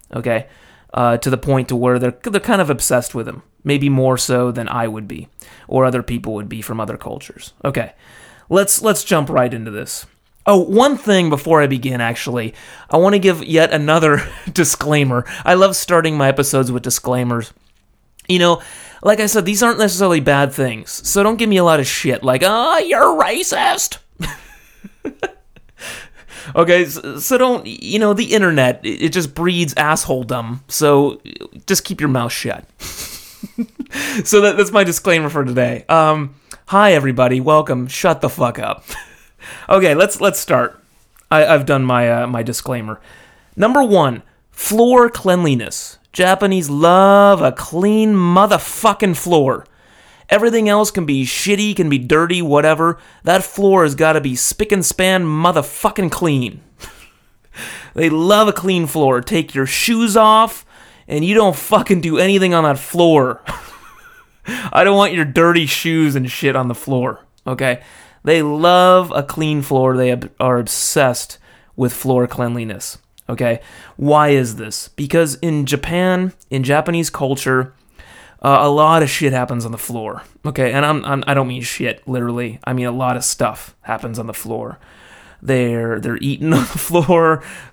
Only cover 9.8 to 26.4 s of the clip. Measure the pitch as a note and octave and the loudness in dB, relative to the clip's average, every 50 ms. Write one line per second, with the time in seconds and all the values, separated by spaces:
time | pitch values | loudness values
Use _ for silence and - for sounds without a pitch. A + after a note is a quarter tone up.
9.8 | - - - - - - _ _ _ _ _ _ - - G3+ F#3 F3 - G3 A3 | -12 -12 -14 -14 -16 -18 _ _ _ _ _ _ 0 2 2 4 2 2 2 4
10.8 | B3+ C#4+ C#4+ - - G#3+ G3+ F#3 F3 D#3+ D3+ C3+ - D#3+ E3 D#3 D3 C3+ C3+ B2+ | 4 4 2 0 0 0 2 2 2 2 0 -2 0 2 2 4 4 2 0 -2
11.8 | A#2 C3+ B2+ B2 A#2 A#2 A#2+ - - D3 A#2+ B2 A2+ A2 - - - - - - | -4 -4 -4 -4 -4 -4 -4 -6 -8 -8 -6 -6 -8 -8 -10 -16 -20 -20 -20 -20
12.8 | - - - D#3 F3+ G3 G3+ G3+ F3+ F#3+ F3+ D#3+ - - D#3+ D#3+ E3 E3 - D3+ | -6 0 2 4 4 4 4 4 4 2 2 0 -2 0 2 2 4 4 2 0
13.8 | D3 D3+ D#3 E3+ D#3+ D#3 D3 - - - - - - - - - E3 - - - | 0 2 2 4 4 4 2 2 0 -4 -10 -14 -14 -6 -2 0 0 0 -2 -4
14.8 | - D3 D3+ D3 C#3+ C3 B2 A#2+ A#2+ - - - - - F3+ F#3 F#3+ G3 F#3 - | -2 0 0 2 2 2 0 -2 -4 -6 -8 -4 0 2 4 4 4 4 2 0
15.8 | - - F3+ E3 D#3+ D#3+ D#3 D3 C#3 C3+ C3+ C#3 C#3 C#3 - C3+ C3 B2 B2+ B2 | -2 0 2 2 2 2 0 0 2 2 2 0 0 0 0 0 0 -2 -2 -4
16.8 | A#2+ C3 A#2 - - B2+ B2 B2 B2 B2 A#2+ A#2 A2 - - _ _ _ _ _ | -4 -4 -6 -4 -4 -4 -4 -2 -2 -2 -4 -4 -6 -8 -14 _ _ _ _ _
17.8 | _ _ _ _ _ _ _ - - - F3+ F3+ F3 F3 E3+ E3+ - - - - | _ _ _ _ _ _ _ -10 -4 0 2 4 4 4 2 0 -2 -10 -20 -20
18.8 | - - - - - G3+ G#3+ G#3+ G#3+ G#3 - A3 F3 F3+ G#3+ G3 A#3+ A#3 A#3+ - | -20 -20 -14 -2 2 2 2 2 2 0 0 0 0 0 0 0 0 0 2 2
19.8 | A3 G3+ F3 F3+ G3 F#3 E3+ D#3 C3+ C#3+ C#3+ C#3 C#3+ C#3+ C#3 - C3+ B2 A2+ A2 | 0 0 0 0 2 2 2 2 2 2 2 2 2 0 -2 -2 -4 -4 -4 -8
20.8 | A2 - - - - - - G3+ G3+ G#3+ A3+ A3 A#3 G#3+ G3+ F#3 F3 E3+ D#3+ D3 | -12 -14 -14 -10 -8 -4 0 0 2 2 0 0 0 2 2 4 4 4 4 2
21.8 | C3 - - - - - B2 G#2+ - C3 B2+ C3+ D#3+ F#3+ G#3+ A3+ B3 D#4+ D#4+ E4 | 2 -2 -4 -4 -2 -2 -4 -2 0 0 0 2 0 0 0 0 0 0 0 0
22.8 | F#4 E4+ - A#3 C#4+ - E4 D#4 C#4 - - D4+ F#4+ - - - - F#4 - - | 0 0 2 2 2 4 2 2 0 0 -2 -4 -4 -4 -4 -2 0 0 -2 -2
23.8 | - - - - - _ _ - - - - - - - - - _ _ _ _ | -4 -8 -10 -14 -20 _ _ -12 -10 -10 -12 -14 -18 -20 -20 -20 _ _ _ _
24.8 | - - _ _ - D4 C4 - - - - _ _ _ _ - - - _ - | -20 -20 _ _ -14 -14 -10 -10 -10 -10 -10 _ _ _ _ -20 -20 -20 _ -18
25.8 | - - - - - - - - - - - - | -16 -16 -16 -16 -18 -20 -20 -20 -20 -20 -20 -18